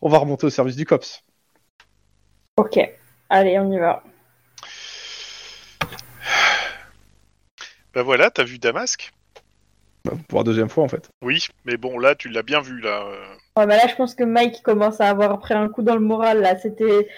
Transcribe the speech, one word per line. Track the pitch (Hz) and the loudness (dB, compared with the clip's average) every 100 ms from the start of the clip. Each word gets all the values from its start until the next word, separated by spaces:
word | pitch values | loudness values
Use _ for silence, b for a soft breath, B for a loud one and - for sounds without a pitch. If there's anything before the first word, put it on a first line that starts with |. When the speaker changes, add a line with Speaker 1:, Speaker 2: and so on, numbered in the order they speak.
Speaker 1:
on | 156 | 4
va | 151 | 4
remonter | 147 135 151 | 4 0 0
au | |
service | - 127 127 | 0 -2 -2
du | |
cops. » | 156 139 - - _ _ _ _ _ _ _ _ _ _ _ _ _ - | 0 0 0 -18 _ _ _ _ _ _ _ _ _ _ _ _ _ 0
Speaker 2:
Ok, | 208 - - - _ _ - | 2 2 0 -4 _ _ 0
allez, | 190 196 190 | 2 4 2
on | 196 | 0
y | 190 | 0
va. | 170 - - _ _ _ _ - B B B B B B B B B B B B - - - - B B B B B B B B _ _ _ _ _ - B B _ | 0 -2 -8 _ _ _ _ -20 B B B B B B B B B B B B -12 -12 -20 -14 B B B B B B B B _ _ _ _ _ -20 B B _
Speaker 3:
Bah | 127 | -4
voilà, | 123 127 208 | 2 4 4
t'as | - | 2
vu | 120 123 | -2 -2
Damasque ? | 117 143 247 - - _ _ - _ _ _ _ _ _ | -2 -2 -4 -6 -10 _ _ -20 _ _ _ _ _ _
Speaker 1:
Bah, | - - 156 | -10 -10 -4
pour | 107 | -2
la | |
deuxième | 110 110 110 | 0 0 0
fois, | - | 0
en | 139 | -2
fait. | - - _ | -4 -12 _
Speaker 3:
Oui, | 123 - - _ | -6 -4 -6 _
mais | 127 120 | -8 -8
bon, | 127 123 | -6 0
là, | 131 | 2
tu | 143 131 | 2 -2
l'as | 113 | -8
bien | 113 147 | -2 -2
vu, | 131 127 | -4 -8
là. | 110 104 101 | -6 -6 -8
euh. | 98 98 98 _ - | -14 -18 -20 _ 0
Speaker 2:
Ouais, | 208 | 4
bah | 208 | 4
là, | 240 | 4
je | |
pense | 240 247 | 0 -4
que | - | -2
Mike | 233 233 240 233 | 0 2 0 0
commence | - 214 214 214 | -2 0 0 2
à | 202 | 0
avoir | 202 208 202 | 2 0 0
pris | - | -2
un | 214 208 | -2 -2
coup | 220 | -2
dans | 226 | 0
le | 226 | 2
moral, | 214 220 226 220 | 2 2 2 4
là. | 185 185 | 2 0
C'était, | 220 208 220 202 208 | -4 -2 2 2 2